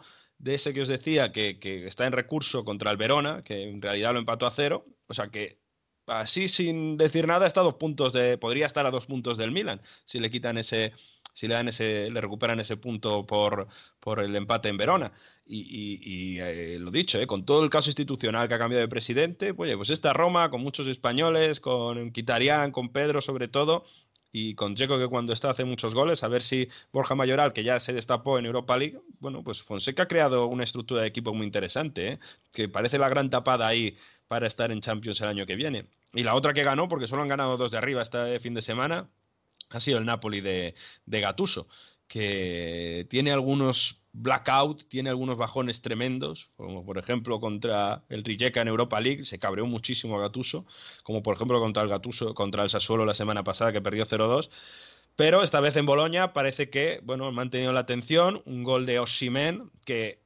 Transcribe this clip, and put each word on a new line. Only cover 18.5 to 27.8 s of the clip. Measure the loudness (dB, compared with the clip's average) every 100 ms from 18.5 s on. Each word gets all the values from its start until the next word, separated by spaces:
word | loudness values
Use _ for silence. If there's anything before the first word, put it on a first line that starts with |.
ha | 0
cambiado | 2 2
de | 2
presidente, | -2 -2 0 0 0 -6
pues, | -2 -2
oye, | -2
pues | -2
esta | 0 2
Roma, | 4 4 4 2
con | 0
muchos | -4 -4 -6
españoles, | -2 0 2 4 4 4 0
con | 0 0 0 -4 -6
Mkhitaryan, | -4 0 2 4 4 2
con | -2 -2
Pedro | 0 0 0
sobre | -2 -4 -2
todo, | 2 2 2 -2 -20 _ _ _
y | -6 -6
con | -4 -4 0
Dzeko, | 0 2
que | 0
cuando | 0 -2
está | -2 -2
hace | 0
muchos | -2 -2 -2
goles, | 2 2 2
a | 0
ver | -2
si | 0 -2 -2 -8 -4
Borja | -2 0
Mayoral, | 2 4 4 4
que | 2
ya | 0 0